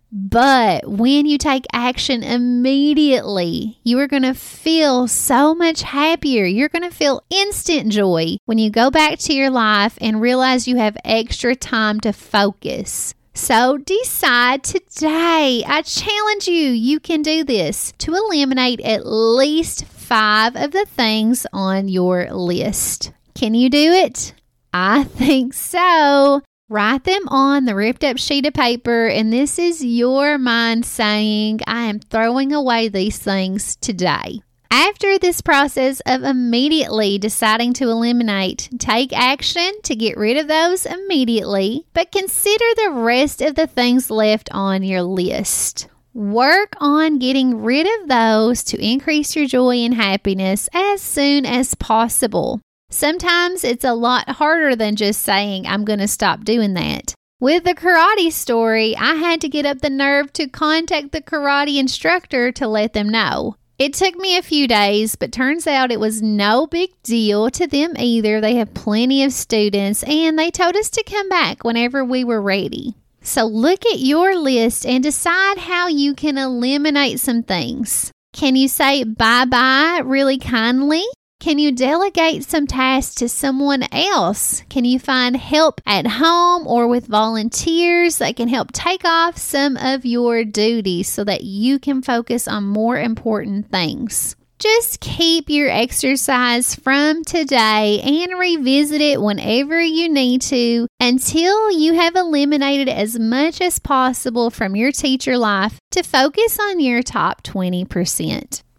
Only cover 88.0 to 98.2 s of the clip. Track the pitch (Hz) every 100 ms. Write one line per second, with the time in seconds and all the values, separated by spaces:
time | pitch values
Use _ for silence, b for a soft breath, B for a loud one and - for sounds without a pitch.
88 | 349 - 151 - 233 247 - - 349 381
89 | 339 330 339 - - 277 285 254 254 269
90 | 247 240 240 233 220 208 220 233 190 175
91 | - - 208 180 196 202 247 269 285 262
92 | 262 233 233 240 - 208 202 208 233 254
93 | 240 220 226 208 208 202 - 185 160 -
94 | 220 - - - _ _ 427 466 - -
95 | - - 330 330 294 294 277 208 240 -
96 | 262 269 - 247 247 240 247 - 262 277
97 | 302 320 320 339 285 254 220 214 208 208
98 | 254 311